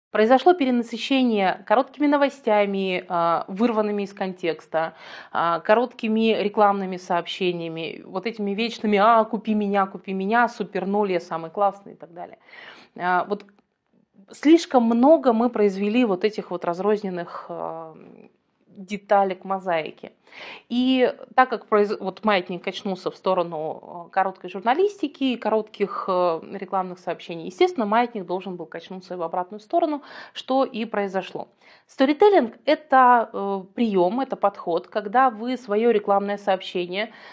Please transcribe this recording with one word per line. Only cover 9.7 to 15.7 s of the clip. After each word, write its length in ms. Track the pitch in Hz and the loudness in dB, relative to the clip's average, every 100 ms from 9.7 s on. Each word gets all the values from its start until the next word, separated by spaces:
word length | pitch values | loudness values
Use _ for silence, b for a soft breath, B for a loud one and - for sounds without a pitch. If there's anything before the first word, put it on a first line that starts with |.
| 202 196 | 0 0
купи 280 | 190 - | -4 -8
меня, 340 | 190 196 233 233 | -6 0 2 0
супер 380 | 233 196 190 185 | -2 -6 -6 -2
ноль, 240 | 208 202 | -2 0
я 80 | 175 | -2
самый 320 | - 165 165 | -4 -8 -8
классный» 420 | 208 202 196 - | -2 -2 -2 -14
и 20 | - | -20
так 180 | 156 | -20
далее. 260 | 170 175 - B B B B B - | -18 -18 -20 B B B B B -6
А, 280 | 175 180 - | 0 0 0
вот 160 | 208 - _ _ _ _ _ _ _ - | -6 -8 _ _ _ _ _ _ _ -20
слишком 520 | - 285 330 - 254 | -2 6 6 6 2
много 480 | 233 233 269 320 262 | 4 4 6 6 6
мы 160 | 226 240 | 2 0
произвели 560 | 226 208 | 2 0